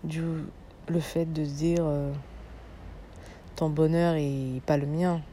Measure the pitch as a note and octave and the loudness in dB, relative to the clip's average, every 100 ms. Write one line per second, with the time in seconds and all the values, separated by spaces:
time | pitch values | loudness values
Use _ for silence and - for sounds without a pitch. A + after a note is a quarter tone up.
0 | D#3+ D#3+ E3 D#3+ - - - - - E3 | -4 -2 -2 -2 -6 -12 -20 -18 -2 0
1 | D#3 E3+ E3 D#3 D3 C#3+ D#3+ E3+ D#3+ C#3+ | 0 0 0 0 -2 0 2 4 2 2
2 | C#3+ C#3+ - - - - - - - - | 0 -4 -8 -14 -16 -16 -16 -16 -14 -14
3 | - - - - - - D#3+ D3+ D#3 E3 | -16 -16 -16 -18 -14 0 2 6 6 6
4 | E3+ D#3+ C#3+ C#3 C3 B2+ - D3 C#3+ D#3 | 4 4 2 0 -2 -4 2 2 4 2
5 | F3+ E3+ D3 | 2 2 -2